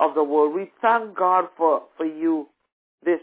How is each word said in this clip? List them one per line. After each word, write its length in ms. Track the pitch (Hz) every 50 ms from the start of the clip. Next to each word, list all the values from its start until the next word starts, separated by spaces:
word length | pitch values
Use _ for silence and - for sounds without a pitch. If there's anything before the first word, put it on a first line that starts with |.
of 160 | - 156 139
the 80 | 156 151
world. 300 | 143 147 151 151 151 151
We 180 | 185 196 175 _ _
thank 340 | - 226 233 233 226 214 190
God 300 | - 185 185 185 185 175 175 -
for, 280 | - 165 160 147 - - - _
for 100 | - 160
you 420 | 160 156 156 165 165 160 156 143 - _ _ _ _ _ _ _ _ _ _ -
this 140 | 165 175 160